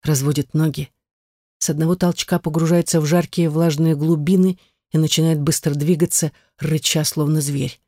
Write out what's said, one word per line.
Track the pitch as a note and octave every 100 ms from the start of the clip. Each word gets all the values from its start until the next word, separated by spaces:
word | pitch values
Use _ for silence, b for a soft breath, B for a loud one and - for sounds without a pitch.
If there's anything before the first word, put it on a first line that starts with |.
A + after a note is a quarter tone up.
Разводит | - C#3+ C#3 D3 C3+
ноги. | D3+ D#3+ D3 D3 _ _ _ _ _ _ _
С | -
одного | D3+ D#3+
толчка | F3+ F3+ E3+ - F3
погружается | - D#3+ D#3+ F3 E3+ E3
в | D3+
жаркие | E3+ D#3+ - E3
влажные | D3+ E3+ D3 D#3+
глубины | D3 D#3 D#3+ D3 F#3 F#3 F#3 b b _
и | D#3+
начинает | D#3 - E3 D#3
быстро | D3 - D#3+
двигаться, | C#3+ D3 E3+ F3 - D#3 b b b
рыча, | D3 D#3 - D#3+
словно | D3+ - D3 D#3
зверь. | C#3+ C#3+ C3+ -